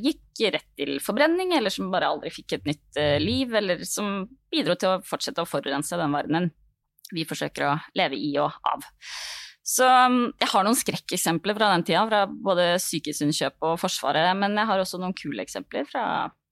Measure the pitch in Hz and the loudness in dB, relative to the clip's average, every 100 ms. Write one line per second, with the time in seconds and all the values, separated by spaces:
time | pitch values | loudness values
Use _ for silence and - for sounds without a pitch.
0 | 254 - _ - 208 156 - - 139 139 | 0 -2 _ -2 0 0 -6 -8 -4 -4
1 | - 214 320 349 370 320 202 - 190 185 | -2 2 4 4 2 2 2 -2 -2 0
2 | 147 151 165 - - 151 147 151 _ 143 | 0 -2 -6 -10 -6 -4 -2 -6 _ 0
3 | 147 147 170 254 254 226 196 175 185 - | 2 2 2 0 0 0 0 -2 -4 -4
4 | 208 196 190 - _ 320 208 175 190 185 | -4 -4 -6 -12 _ 0 2 2 2 0
5 | - - - 165 170 143 139 139 - 175 | -2 -6 -4 -4 -2 -2 -2 -2 -2 -2
6 | 156 147 147 160 175 - _ _ _ _ | 0 0 0 0 0 -4 _ _ _ _
7 | - 170 156 - 147 - 143 151 - 190 | -10 -6 -4 -4 -6 -2 0 0 -2 -2
8 | 160 131 147 143 147 - - - - _ | -2 -2 -4 0 -2 -2 -4 -4 -8 _
9 | - - - - - - - - 254 254 | -16 -12 -12 -12 -16 -14 -4 2 6 8
10 | 254 247 240 - 262 208 196 247 - 185 | 6 4 2 0 0 2 4 2 0 -4
11 | - 185 - 165 196 214 214 175 170 175 | -4 -2 0 0 0 2 4 4 2 2
12 | 220 208 196 - 190 180 175 180 - 160 | 4 2 2 0 0 2 4 2 0 -4
13 | 151 - 147 151 135 - 160 165 185 - | -4 -2 0 0 -2 -2 -2 0 -2 -2
14 | 135 147 175 196 202 208 220 190 185 180 | 0 2 2 2 0 0 0 0 -2 -4
15 | 185 - 147 117 92 - - - 285 269 | -6 -6 -6 -8 -8 -10 -8 -8 -6 -4
16 | 214 156 - - _ | -2 -2 -4 -10 _